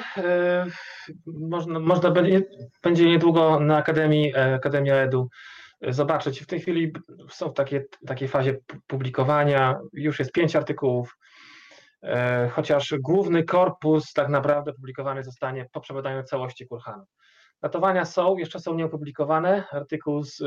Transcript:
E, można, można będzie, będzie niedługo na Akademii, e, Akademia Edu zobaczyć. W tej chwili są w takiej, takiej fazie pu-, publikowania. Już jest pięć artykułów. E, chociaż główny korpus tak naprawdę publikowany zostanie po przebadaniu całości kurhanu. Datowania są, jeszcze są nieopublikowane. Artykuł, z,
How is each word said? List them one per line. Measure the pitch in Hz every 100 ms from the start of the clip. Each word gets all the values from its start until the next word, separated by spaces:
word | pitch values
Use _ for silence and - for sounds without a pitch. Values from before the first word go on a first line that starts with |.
| - 202
E, | 180 180 175 180 180 170 - - - - 160
można, | 156 160 170 160 160
można | 160 175 170
będzie, | 170 190 190 - - - _
będzie | 175 170
niedługo | 170 165 170 165 160 151
na | 151 151
Akademii, | 147 156 156 151 147 135
e, | 131
Akademia | 131 139 143 139 135
Edu | 131 127 127 - - - - _ 131
zobaczyć. | 127 147 151 147 127
W | 147
tej | 175
chwili | 180 170 160 - - - -
są | - 160
w |
takiej, | 135 139 139 - - -
takiej | 127 131
fazie | 139 135
pu-, | 131 - - -
publikowania. | 135 127 131 131 147 147 139 131 143 -
Już | - 151 143
jest | 131
pięć | 170 160 156
artykułów. | 143 139 135 123 120 _ _ - - - - - _ _
E, | 120 120 123 123 120
chociaż | 160 151 143 - 143
główny | 131 185 175 170
korpus | 165 180 185 180 156 156 151
tak | - 139
naprawdę | 143 143 147 147
publikowany | 139 131 131 139 135
zostanie | 131 127 131 135 123
po | 139
przebadaniu | - 135 135 135
całości | 131 131 127 - 123
kurhanu. | 117 117 104 98 _ _ _ _ _
Datowania | - 170 190 185
są, | 165 185 180 185
jeszcze | 165 170
są | 170
nieopublikowane. | 165 160 156 143 135 147 156 175 202 185
Artykuł, | 143 139 156 151 147
z, | 143 -